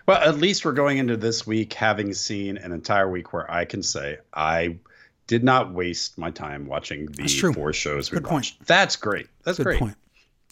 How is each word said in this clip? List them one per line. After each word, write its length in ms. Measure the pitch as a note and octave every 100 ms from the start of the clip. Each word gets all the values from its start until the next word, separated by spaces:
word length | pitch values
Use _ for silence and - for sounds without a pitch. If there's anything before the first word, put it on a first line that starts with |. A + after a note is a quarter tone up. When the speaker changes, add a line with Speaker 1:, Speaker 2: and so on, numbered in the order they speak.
| -
Speaker 1:
Well, 120 | F#3+
at 180 | D#3 D3
least 260 | F3+ F#3+ E3
we're 60 |
going 260 | C#3 C#3+ C3+
into 180 | B2+ A2+
this 300 | A2+ A2+ -
week 260 | A2 G2+
having 400 | - A2 G#2 G2+
seen 420 | F#2+ - G2+ G2 G2
an 140 | F#2
entire 360 | E2+ - G#2 F#2+
week 240 | F2+ E2
where 180 | E2+ D#2
I 140 | E2+
can 180 | F2 -
say 360 | - - C#2 D2+ _
I 420 | - D#2 E2+ E2+ E2+ _ - - _ -
did 160 | A2+
not 300 | B2+ C3 G2+
waste 460 | F#2 F2+ E2+ - -
my 120 | E2
time 360 | - D2+ D2 C#2
watching 400 | C#2+ - D2 D2+
the 160 | C#2+
Speaker 2:
That's 120 | C#2+
true. 180 | C#3 F3+
Speaker 1:
four 180 | G#2 D2
shows 380 | D2+ - C#2+ C#2
we 60 | E3+
Speaker 2:
Good 80 |
point. 80 | -
Speaker 1:
watched. 340 | D3+ - - -
That's 300 | F3 F#3+ -
great. 320 | G#2+ F#2+ - _
That's 120 | - F3+
Speaker 2:
Good 80 |
Speaker 1:
great. 140 | D#3 C3+
Speaker 2:
point. 180 | A#2 - _ _ _ _ _